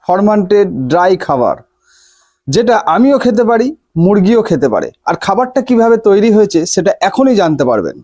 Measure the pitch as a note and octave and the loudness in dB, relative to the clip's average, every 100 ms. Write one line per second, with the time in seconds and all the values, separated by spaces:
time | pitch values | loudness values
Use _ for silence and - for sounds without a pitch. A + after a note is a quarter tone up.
0 | - F#3 G#3 G#3 F#3 G#3 G3 B2 B2+ E3 | -2 0 2 0 0 0 0 -4 -2 0
1 | F3+ F3+ - C3+ A2 - _ _ _ _ | 0 -2 -2 -2 -2 -4 _ _ _ _
2 | _ _ _ _ - C#3+ A#3 A3 - E3+ | _ _ _ _ -4 -2 0 0 0 2
3 | C4 C#4 A#3+ G#3+ A3+ A#3 B3+ D#4+ _ D#3+ | 2 2 0 0 0 0 -2 -6 _ 0
4 | F3 G#3 F#3 A#3 G#3+ D3+ B2+ F#2+ B1+ _ | 2 2 2 0 0 -2 0 -2 -6 _
5 | - - - G3 B3+ C4 B3+ A#3 A3+ A3+ | -8 -6 -4 -2 -2 -4 0 0 2 2
6 | G#3+ G3+ A3+ G#3+ G3+ E3 E3+ - D#3+ - | 2 2 2 2 2 0 -2 -2 -2 -2
7 | G3 A3 C4 G#3+ E3+ C#3+ B2+ A2 D#2+ C2+ | -4 0 0 2 0 0 0 -2 -4 -10